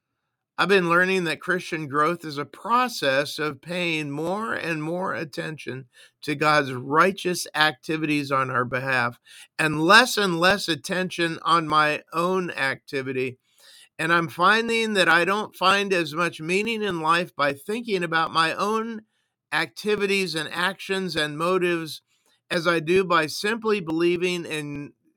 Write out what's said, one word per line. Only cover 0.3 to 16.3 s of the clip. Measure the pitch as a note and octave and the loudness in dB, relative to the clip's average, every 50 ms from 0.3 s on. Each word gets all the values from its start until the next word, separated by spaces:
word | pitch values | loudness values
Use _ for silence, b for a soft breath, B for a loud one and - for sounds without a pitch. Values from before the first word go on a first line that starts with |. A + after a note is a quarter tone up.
| _ _ _ _ _ - | _ _ _ _ _ 0
I've | D#3+ F3 | 2 4
been | G3+ F#3+ F3 E3+ | 4 4 4 4
learning | E3+ F3 F3+ F#3 F#3+ F#3+ F3 | 4 4 4 4 2 0 0
that | D#3+ D3 - | 0 -4 -4
Christian | - F3+ F3 F3 F3 - F3 D#3 D#3 C3+ | -4 -4 -4 -4 -4 -6 -6 -6 -6 -2
growth | C3 D3 D3+ D#3+ F3 F3 - | 0 2 2 2 0 -2 -6
is | D#3 C#3+ | -10 -8
a | C#3+ C#3+ | -8 -10
process | A#2 - - - - A#3 B3 B3+ A#3+ A#3 - D3+ C3+ C3+ C3+ D3 C#3+ - - | -10 -12 -12 -4 0 0 2 0 0 -2 -2 0 0 2 2 0 -2 -2 -4
of | D3+ D3+ C#3+ A#2 - | -4 -4 -6 -6 -10
paying | D#3 F3 F3+ F3 E3+ D#3+ D#3 D3+ C#3+ | -8 -6 -4 -2 -2 -2 -2 -4 -4
more | C#3+ D3 D#3+ E3+ F#3+ G#3 A3 A3+ A#3 | -6 -6 -4 -4 -4 -4 -4 -4 -6
and | - - E3 E3 D#3 D3+ | -4 -4 -4 -4 -4 -4
more | D#3+ E3+ F3+ F#3+ - C#3 | -4 -4 -4 -4 -4 -6
attention | A2+ E3+ D3 - E3+ D#3+ D#3+ D#3 - - - B2 C3 C3 _ b b b b b b | -6 -8 -8 -8 -8 -8 -8 -8 -10 -10 -12 -12 -12 -12 _ b b b b b b
to | - D3 D3+ | -8 -6 -4
God's | C#3 D#3 D3+ D3+ D3+ C#3+ B2+ B2+ | 0 2 4 4 4 4 2 -2
righteous | B2 B2+ C#3 C#3+ D#3+ E3+ G3 F#3 - - F3+ F3 - - - - | -6 -4 0 4 4 4 4 2 -2 -4 -4 -4 -4 -6 -4 0
activities | D3+ D3+ D#3 D3 - - - D#3+ D#3 D#3 D3+ D3+ D3 C#3+ C3+ | 2 2 2 2 -2 -6 -4 -4 -2 0 0 0 0 -2 0
on | C#3 C3+ C3 B2+ | 0 0 0 0
our | B2+ B2 B2+ | 0 -2 -2
behalf | A#2 B2+ B2+ C3+ C3+ C3 B2+ A#2+ A#2+ A#2+ - B B B B B B B - | -2 -2 -4 -2 0 0 0 0 0 -2 -6 B B B B B B B -2
and | D#3+ D#3 D#3 D3+ D#3+ | -2 -2 0 2 4
less | E3+ G#3 A3+ B3+ A#3+ - G#3 | 8 8 8 8 6 2 0
and | G3+ F#3+ E3+ E3 | 0 0 2 2
less | F3 F#3 G3+ G3 - - | 4 4 2 2 0 -4
attention | D#3+ C#3+ - - F#3 F3+ F#3 F3 - - E3+ E3 E3 - - | -4 -4 -4 -4 -4 -4 -4 -4 -2 -2 -2 -2 -2 -4 0
on | D#3+ D#3+ E3+ D#3+ | 2 2 2 2
my | D3+ D3+ D3+ D3+ D3+ D3+ - - _ - | 2 2 4 4 4 2 -2 -4 _ -4
own | D#3+ E3+ F3+ F#3 F#3+ F3+ E3 | -2 0 0 0 0 -2 -4
activity. | - - C3+ C3+ B2+ - _ - D3 C3+ C3 C3 C3 C3 C3 B2+ A#2+ _ b b b b b b b b b b b - | -4 -2 -2 -2 -2 -4 _ -8 -6 -6 -4 -4 -4 -4 -4 -4 -6 _ b b b b b b b b b b b -4
And | D#3+ D#3+ E3+ | 0 2 2
I'm | F3 E3+ - | 2 2 0
finding | - D#3+ F3 F#3+ G#3+ A3+ A3+ A#3 A3+ A3+ A3+ A3 G#3+ | -2 2 4 4 4 4 2 2 0 0 0 2 2
that | F#3+ F3 D3 | 4 4 6
I | D#3+ E3+ E3+ | 6 4 4
don't | F3+ G3 G#3+ G#3 - - | 2 0 0 -2 -6 -4
find | - F3+ F#3 G3 G3+ G3+ G3+ F#3+ | 0 2 4 4 4 2 0 0
as | F3 E3 C#3+ D3 | 0 0 -2 -2
much | D#3+ F3 E3 | -2 -2 -2